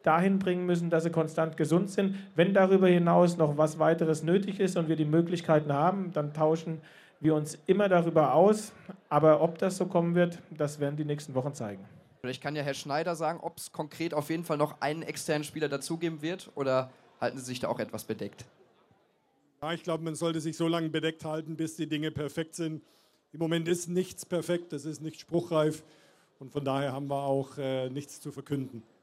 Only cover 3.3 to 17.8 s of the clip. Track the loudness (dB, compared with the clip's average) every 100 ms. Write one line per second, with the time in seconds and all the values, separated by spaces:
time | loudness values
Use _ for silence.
3.3 | 4 2 4 2 4 2 4 2 0 2
4.3 | 2 0 -2 0 0 0 0 2 2 2
5.3 | -2 4 2 4 2 2 0 -4 -4 -6
6.3 | 0 0 0 -4 -10 -12 -20 -20 _ 0
7.3 | 0 -2 -8 0 2 6 4 4 4 4
8.3 | 6 6 4 -2 -16 -18 -20 _ 4 6
9.3 | 6 4 0 -4 -2 0 2 2 2 2
10.3 | 0 -16 -4 -4 -2 -4 -2 -4 -6 -4
11.3 | -4 -4 -6 -10 -10 -16 -20 _ _ -10
12.3 | -6 -6 -4 -4 -6 -4 -4 -2 -2 -4
13.3 | -4 -8 -12 -12 -10 -10 -6 -4 -4 -2
14.3 | -6 -2 0 0 0 -4 -4 -8 -8 -2
15.3 | -2 -4 -4 -4 -4 -6 -4 -4 -4 -8
16.3 | -8 -10 -4 0 0 0 -12 _ _ -6
17.3 | -6 -10 -6 -4 -4